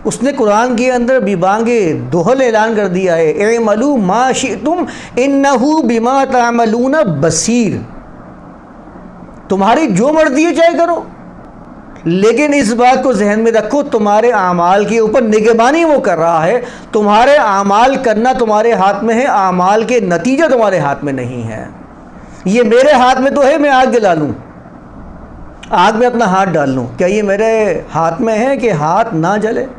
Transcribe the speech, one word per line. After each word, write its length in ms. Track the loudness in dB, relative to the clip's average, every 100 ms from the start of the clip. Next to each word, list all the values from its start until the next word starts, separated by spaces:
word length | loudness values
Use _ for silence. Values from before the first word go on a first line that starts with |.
اس 200 | -6 -2
نے 80 | -2
قرآن 440 | 0 2 2 0 0
کے 160 | 0
اندر 280 | 0 0 0
بھی 160 | 0 0
بانگ 300 | 0 0 0 0 0 -2 -4
دہل 280 | -2 0 2
اعلان 320 | 2 2 0 0
کر 120 | -2
دیا 280 | -2 0 2
ہے، 160 | 0
"اعملوا 680 | 0 0 0 0 0 0 0
ما 340 | 0 0 0
شئتم 540 | 0 -4 -4 -2 -2 -4 -8 -8 -2
انہ 640 | 0 2 2 2 2 0
بما 400 | 0 0 0 0 0
تعملون 640 | 0 0 0 0 0 0 0 0 0
بصیر۔" 560 | -2 -2 -2 0 0 -4 -10 -18 -20 -20 -20 -20 -20 -20 -20 -20 -20 -20 -20 -20 -20 -20 -6
تمہاری 380 | -2 2 2 2
جو 200 | 0 0
مرضی 380 | 2 2 2 0
ہے 100 | 2
چاہے 220 | 2 2
کرو، 240 | -2 -2 -6 -18 -20 -20 -20 -20 -20 -20 -20 -10
لیکن 500 | -4 0 2 2 2
اس 200 | 2 0
بات 300 | 2 2 2
کو 100 | 0
ذہن 260 | 0 0 0
میں 120 | 0
رکھو، 320 | 0 -2 -2
تمہارے 480 | -2 -2 0 2 2
اعمال 540 | 2 0 0 2 2 0
کے 140 | 0
اوپر 220 | 0 0
نگہبانی 600 | 2 2 2 2 2 2
وہ 160 | 2 2
کر 180 | 0 0
رہا 300 | 0 0 0
ہے۔ 140 | -2 -6 -16 -6
تمہارے 440 | -2 2 4 4 4
اعمال 600 | 2 0 0 2 2 2
کرنا 300 | -2 0 0 0
تمہارے 340 | 0 0 2
ہاتھ 300 | 2 0 0
میں 120 | -2 0
ہے، 80 |
اعمال 600 | 0 0 0 0 0 0
کے 160 | 0 -2
نتیجہ 440 | 0 -2 -2 0 0
تمہارے 280 | 2 0 0
ہاتھ 240 | -2 -4
میں 100 | -6
نہیں 300 | -6 -8 -8
ہے۔ 220 | -10 -10 -12 -16 -20 -20 -20 -20 -20 -10 -2
یہ 180 | 0
میرے 280 | 2 4 4
ہاتھ 300 | 4 4 2
میں 100 | 0
تو 120 | 2
ہے، 140 | 2 2
میں 120 | 2
آگ 220 | 2 2
جلا 220 | 2 2
لوں، 140 | 0 -2 -6 -14 -20 -20 -20 -20 -20 -18 -18 -20 -18 -20 -20 -4
آگ 280 | 2 2 2
میں 100 | 0
اپنا 180 | 0 0
ہاتھ 240 | 0 0
ڈال 200 | 0 -2
لوں، 180 | -2 -6 -2
کیا 100 | -2
یہ 160 | 0
میرے 580 | 0 0 0 0 0 -2 -6 -2
ہاتھ 260 | -2 -2
میں 180 | -2 0
ہے 180 | -2 -2
کہ 140 | -2
ہاتھ 420 | -2 0 0 0
نہ 240 | -2 -2 -2
جلے؟ 240 | -2 -4 -6